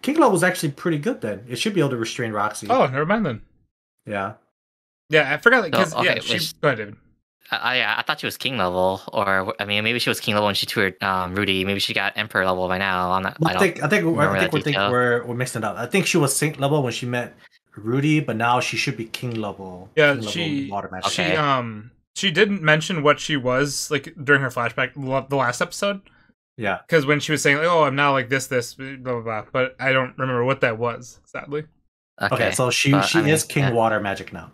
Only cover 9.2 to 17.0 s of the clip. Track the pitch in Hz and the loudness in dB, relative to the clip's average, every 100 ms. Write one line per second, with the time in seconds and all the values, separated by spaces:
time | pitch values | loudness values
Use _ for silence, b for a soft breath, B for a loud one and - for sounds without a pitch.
9.2 | 98 95 95 - 104 104 110 120 - 110 | 2 2 0 -4 -2 0 0 0 0 -2
10.2 | - 104 104 95 - 117 95 - 101 92 | 0 2 2 0 -2 0 0 0 -2 0
11.2 | 90 92 98 95 95 98 - 104 101 104 | -2 0 0 2 0 -2 -2 -2 -2 -2
12.2 | 107 101 92 92 92 92 98 92 90 92 | -2 0 0 0 0 0 0 0 0 0
13.2 | 95 - 160 - 190 - 151 208 165 170 | -2 -2 -2 2 0 0 0 2 2 2
14.2 | - - - 151 151 98 101 123 123 120 | 2 2 0 0 0 0 2 2 2 0
15.2 | 120 120 123 120 107 98 117 196 - 170 | -2 -4 -4 -4 -6 -6 -2 0 2 2
16.2 | 139 - 151 143 139 151 123 - | 2 2 -2 0 0 2 0 -4